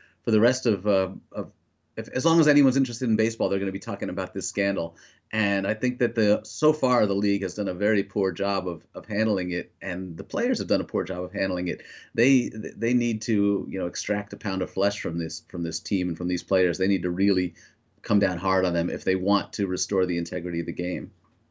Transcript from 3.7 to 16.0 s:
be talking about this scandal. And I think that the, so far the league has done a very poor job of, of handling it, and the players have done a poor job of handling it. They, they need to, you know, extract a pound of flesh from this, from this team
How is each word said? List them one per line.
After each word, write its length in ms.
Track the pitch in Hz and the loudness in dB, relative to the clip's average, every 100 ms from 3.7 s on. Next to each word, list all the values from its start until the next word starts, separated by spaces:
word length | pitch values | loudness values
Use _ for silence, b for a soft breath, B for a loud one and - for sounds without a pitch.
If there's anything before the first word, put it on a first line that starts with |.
be 80 | 95 | -4
talking 300 | - 104 98 | -6 -6 -6
about 240 | 85 - 98 | -4 -6 -6
this 120 | 90 | -6
scandal. 480 | - 101 98 82 b b b _ | -2 0 0 -4 b b b _
And 340 | 110 101 98 95 | -2 0 0 -2
I 80 | |
think 240 | 107 127 123 | -2 -2 0
that 140 | 120 | 0
the, 280 | 117 104 107 | 2 2 2
so 300 | - - 151 | -2 0 2
far 320 | 151 127 123 107 | 2 2 4 2
the 80 | 98 | 2
league 260 | 104 101 | 0 0
has 140 | 92 85 | -2 -4
done 140 | 98 | -4
a 40 | |
very 300 | 90 104 104 | -2 0 2
poor 280 | 98 104 98 | 0 0 -2
job 360 | 85 98 98 90 | 0 -2 -2 -4
of, 180 | 85 - | -6 -10
of 140 | - - | -16 -6
handling 440 | 104 110 101 90 | -2 0 0 -2
it, 200 | 87 82 _ | -4 -6 _
and 340 | 95 92 92 82 | -10 -8 -8 -10
the 80 | |
players 360 | - 175 247 247 | -8 -2 -2 -2
have 80 | 90 | 0
done 140 | 98 | -2
a 20 | 92 | 0
poor 180 | 104 | -4
job 200 | 85 90 | -4 -6
of 100 | 90 | -6
handling 340 | 98 95 90 90 | -4 -2 -2 -4
it. 140 | - B B B | -6 B B B
They, 380 | - 127 135 120 | 2 4 4 2
they 400 | 113 90 - 113 | -4 -10 -4 0
need 300 | 123 120 110 | 2 2 -2
to, 420 | - 107 101 101 85 | 0 2 4 2 -2
you 120 | 92 | -4
know, 80 | 90 | -4
extract 440 | - - 104 101 | -6 -4 -4 -4
a 40 | 101 | -8
pound 240 | 107 95 | -6 -4
of 80 | 92 | -4
flesh 300 | - 101 104 | 0 0 0
from 160 | 95 85 | -4 -4
this, 240 | 80 - - | -4 -8 -10
from 160 | 87 | -6
this 160 | 85 80 | -6 -6
team 300 | - 98 | -2 -2